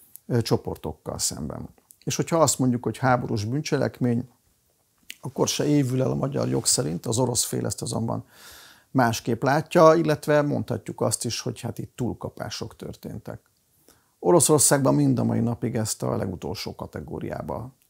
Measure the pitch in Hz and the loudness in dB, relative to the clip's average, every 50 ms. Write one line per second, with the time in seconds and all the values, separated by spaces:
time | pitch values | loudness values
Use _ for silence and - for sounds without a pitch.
0 | - _ _ - _ - 139 117 113 - 120 - - - 87 - - 80 76 - | -20 _ _ -20 _ 0 0 0 2 2 0 0 0 -6 -10 -8 -8 -10 -10 -8
1 | _ - - - - - - - 73 71 - - 80 - - _ _ _ - _ | _ -10 -6 -4 -4 -4 -4 -6 -8 -8 -8 -10 -12 -14 -16 _ _ _ -20 _
2 | _ 147 - - - - 170 165 156 - - - 131 127 120 123 - 127 110 - | _ -6 -4 -2 -2 0 4 4 4 4 4 2 2 2 2 0 -2 -4 -4 0
3 | - 131 127 127 143 - - 110 101 110 127 151 151 - 151 135 120 113 - - | 2 2 2 2 2 -2 -2 -2 -2 -2 -4 -4 -2 -2 0 0 0 -2 0 0
4 | 127 123 117 117 - - _ _ _ _ _ _ _ _ _ _ _ _ _ _ | 0 0 2 0 -2 -6 _ _ _ _ _ _ _ _ _ _ _ _ _ _
5 | _ _ - - - 131 - - 160 - - - 139 147 147 147 139 123 127 127 | _ _ -20 -12 -12 -8 -2 0 0 0 0 0 0 2 2 2 2 2 0 0
6 | 131 127 135 143 143 139 139 131 117 123 131 131 120 - - - 123 147 165 165 | 0 0 0 0 -2 -2 -2 -2 -2 0 -2 0 0 0 0 0 0 -2 -4 -4
7 | - 127 113 117 131 120 120 - - - 131 123 117 113 - - - 117 123 110 | -4 -2 0 0 0 0 0 -2 -4 -2 -4 -4 -4 -4 -6 -6 -6 -6 -4 -4
8 | 113 117 113 110 - - _ - - - - - - - - _ _ _ - 131 | -2 -2 -4 -6 -8 -12 _ -20 -20 -20 -20 -20 -20 -20 -20 _ _ _ 2 2
9 | 127 170 - - - 131 117 - - 127 139 156 - - - 170 160 160 160 170 | 4 4 2 -2 -2 -4 -2 0 0 2 2 0 0 2 6 8 8 8 8 6
10 | 156 156 151 151 - 151 147 147 147 147 135 113 110 - 117 104 - - 113 - | 4 2 0 -2 2 4 4 4 4 2 0 -2 -2 -4 -6 -6 -6 -10 -6 -2
11 | 117 113 - - - 120 110 - - 123 110 - - 110 - - 120 - _ - | -2 -2 -2 -2 -4 -6 -6 -4 -6 -6 -8 -6 -8 -8 -8 -8 -12 -12 _ -6
12 | 127 101 - - - - - - - 113 - - - 110 - - - - - - | -6 -6 -4 -6 -10 -12 -10 -10 -10 -10 -8 -10 -10 -12 -12 -14 -14 -14 -14 -12
13 | - - 110 107 - - - 113 _ _ _ _ _ _ _ _ _ _ _ _ | -14 -12 -12 -12 -12 -14 -16 -16 _ _ _ _ _ _ _ _ _ _ _ _
14 | _ _ _ _ - - 175 165 - - 156 147 - - 151 139 131 139 139 147 | _ _ _ _ 2 4 6 6 6 6 4 4 6 4 4 4 4 4 4 4
15 | 147 135 127 117 117 117 113 113 117 117 117 - - 117 127 117 110 107 - - | 4 4 2 2 2 0 0 0 0 0 -2 -2 -4 -4 -2 -2 -4 -4 -4 -4
16 | 127 127 123 107 98 98 92 - - 73 98 - - 90 - - - - - - | -4 -4 -2 -2 -4 -4 -6 -8 -8 -8 -8 -8 -10 -12 -10 -12 -14 -12 -10 -12
17 | - - 85 - - - - - - - 67 - 117 131 - _ _ | -10 -10 -10 -10 -8 -8 -8 -8 -8 -8 -8 -8 -8 -12 -16 _ _